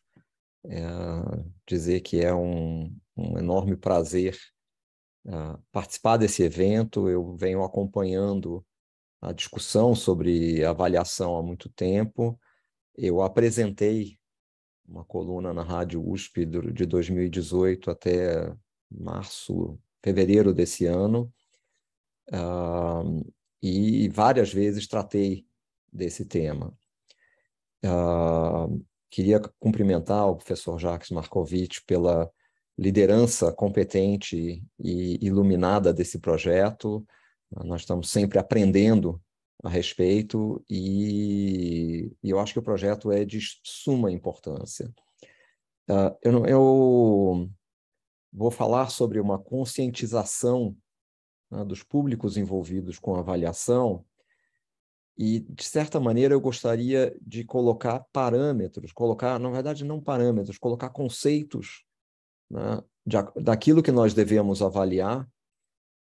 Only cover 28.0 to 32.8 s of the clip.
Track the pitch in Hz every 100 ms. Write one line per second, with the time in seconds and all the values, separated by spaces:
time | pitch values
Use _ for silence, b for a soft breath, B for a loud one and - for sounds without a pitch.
28 | 85 85 82 82 80 82 82 80 - _
29 | _ - 95 107 107 - 110 107 98 87
30 | 82 101 101 85 - 85 - 82 87 85
31 | - 85 - 101 78 92 90 - - 90
32 | 87 85 82 _ _ _ _ -